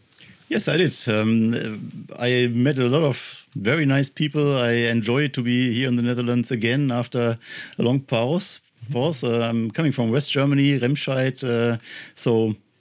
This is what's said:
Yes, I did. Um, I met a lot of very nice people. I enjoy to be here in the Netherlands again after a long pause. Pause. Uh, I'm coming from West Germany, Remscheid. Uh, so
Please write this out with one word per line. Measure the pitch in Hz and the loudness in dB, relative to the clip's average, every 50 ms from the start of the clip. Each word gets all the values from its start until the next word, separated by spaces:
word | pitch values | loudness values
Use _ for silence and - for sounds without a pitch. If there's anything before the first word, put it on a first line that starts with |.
| _ _ _ - - - - - _ - | _ _ _ -20 -20 -20 -20 -18 _ -4
Yes, | - 214 - - | -4 -2 0 0
I | 143 165 | 2 2
did. | 185 143 - - - 123 | 2 2 0 -2 -2 0
Um, | 107 107 107 113 113 113 110 113 117 - - 113 107 104 - 117 - - - - - - | 0 2 2 2 4 4 2 2 0 -2 -4 -6 -8 -8 -12 -12 -14 -14 -16 -14 -10 -4
I | 120 123 127 123 123 120 | -2 0 2 2 2 2
met | 117 120 123 147 151 131 | 2 2 2 2 2 2
a | 123 120 | 2 2
lot | 131 156 165 | 2 2 2
of | 139 120 - - - - - - _ - | 2 0 -2 -8 -16 -18 -20 -18 _ -10
very | - 98 107 143 165 151 | -4 -2 0 0 2 2
nice | 139 135 139 139 139 | 2 2 2 0 -2
people. | - - 151 147 143 151 147 143 139 131 | -2 -4 -4 -2 0 0 0 2 2 2
I | 120 117 117 120 117 117 | 2 2 2 2 2 2
enjoy | 117 117 104 117 120 139 147 135 | 0 0 0 0 0 0 0 -2
to | 135 135 | -2 -4
be | 120 120 123 123 127 123 110 | -2 0 2 2 2 0 0
here | 120 135 131 | 0 0 0
in | 123 | 0
the | 120 120 | 0 0
Netherlands | 120 123 120 123 120 123 123 117 - | 0 0 -2 0 0 0 0 0 0
again | 135 113 107 117 123 143 147 135 | -2 -2 0 0 2 2 0 0
after | 120 123 117 - - 123 120 117 117 113 - - - - - - - - | 0 -2 -4 -4 -2 -2 0 0 -2 -4 -6 -14 -16 -16 -16 -12 -4 -2
a | |
long | - 117 131 139 | 0 2 2 0
pause. | 135 - 131 113 117 127 160 180 - - - - _ _ _ - 113 107 | 0 0 -2 0 0 0 -2 -2 -4 -6 -10 -14 _ _ _ -18 -10 -6
Pause. | 139 120 131 165 160 123 139 | -4 -2 -2 -2 -2 -2 -2
Uh, | 123 117 117 117 117 | -2 0 0 0 0
I'm | 117 117 113 110 | -2 -2 -2 -4
coming | - - 165 143 | -2 0 0 0
from | 123 - 117 113 | 0 0 0 0
West | 113 147 143 - | 0 0 0 0
Germany, | - 139 139 143 143 139 139 143 143 131 | 0 0 2 2 4 4 4 4 2 2
Remscheid. | 120 123 147 143 - - 135 131 131 131 127 - 135 | 0 0 0 -2 -2 -2 -2 0 0 -2 -2 -4 -4
Uh, | 127 120 117 117 120 117 113 - - - - - - - | -2 0 2 2 0 0 -2 -6 -10 -18 -18 -18 -16 -10
so | - - 131 117 113 113 110 107 - _ _ _ _ | -4 0 2 4 4 4 2 0 -4 _ _ _ _